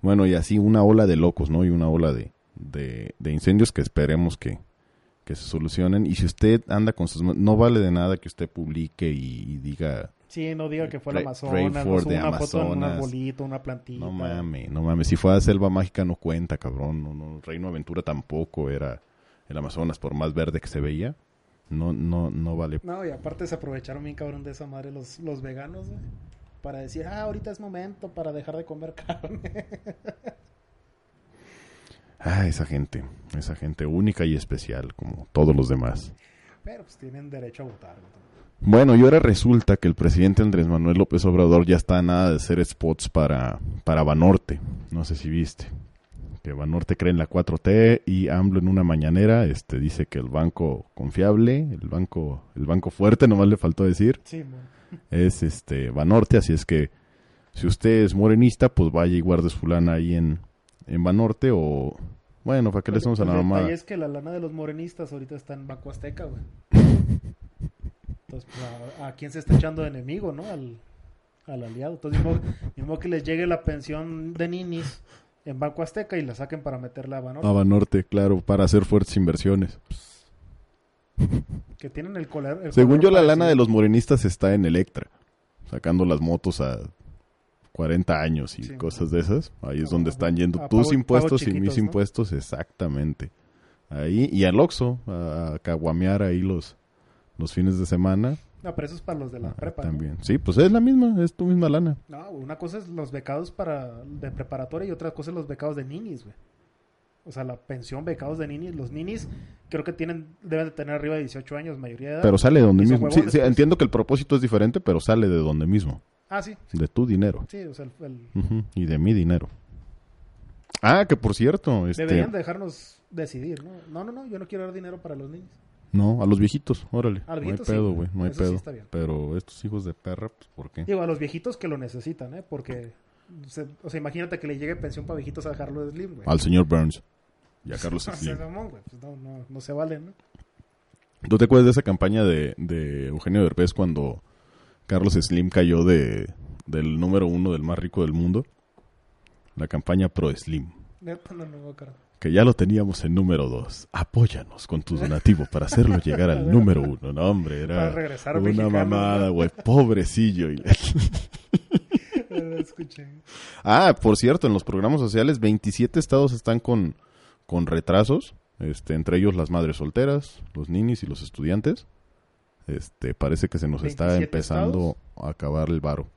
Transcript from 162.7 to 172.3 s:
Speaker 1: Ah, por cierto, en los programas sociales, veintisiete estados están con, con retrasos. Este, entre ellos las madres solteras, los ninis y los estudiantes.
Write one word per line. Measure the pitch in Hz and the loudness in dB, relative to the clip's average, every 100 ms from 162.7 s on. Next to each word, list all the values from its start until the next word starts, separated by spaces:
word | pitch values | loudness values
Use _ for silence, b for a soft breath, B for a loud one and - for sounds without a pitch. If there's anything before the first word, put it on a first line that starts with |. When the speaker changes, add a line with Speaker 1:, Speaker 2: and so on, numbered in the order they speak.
| - 160 - 143 147 _ B B B | -10 -18 -16 -20 -20 _ B B B
Speaker 1:
Ah, | - 113 - - | 4 6 6 6
por | 113 104 | 4 4
cierto, | 117 160 131 | 4 4 2
en | |
los | 101 | 0
programas | - 95 104 147 | -2 -2 0 0
sociales, | 120 110 123 139 | 0 2 2 2
veintisiete | 107 107 107 - 120 - | 2 2 -2 0 0 0
estados | - 135 139 | 2 4 4
están | 120 - 117 | 0 -2 -2
con, | - 117 87 67 b b b b _ | 0 0 0 -6 b b b b _
con | 87 85 | -4 0
retrasos. | 82 - 92 110 156 - - _ _ | -2 2 2 4 0 -2 -20 _ _
Este, | 76 76 - | -8 -8 -4
entre | 80 78 87 | -4 0 2
ellos | 101 92 | 2 0
las | 76 | -2
madres | 85 80 76 | 0 -2 -2
solteras, | 73 117 135 143 143 - - | -4 -2 0 0 -4 -18 -16
los | - 76 | -12 -6
ninis | 87 113 120 | -2 -2 -2
y | - | -6
los | 71 | -10
estudiantes. | 76 - 73 98 147 220 - _ _ _ _ | -12 -8 -2 -2 -2 -4 -8 _ _ _ _